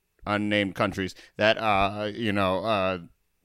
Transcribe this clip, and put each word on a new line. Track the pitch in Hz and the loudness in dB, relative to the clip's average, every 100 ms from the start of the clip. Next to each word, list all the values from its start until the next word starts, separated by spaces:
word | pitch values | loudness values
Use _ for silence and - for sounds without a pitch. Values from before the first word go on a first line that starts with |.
| _ _ - | _ _ -4
unnamed | 104 104 104 98 85 | -2 0 0 0 0
countries | 104 90 92 - - - | -2 -2 -6 -8 -14 2
that, | 107 113 | 2 4
uh, | 110 98 98 104 107 | 2 2 2 0 -6
you | 107 113 | -4 -2
know, | 101 95 92 | 2 2 0
uh, | 110 104 95 92 85 _ _ _ | 0 0 0 -2 -8 _ _ _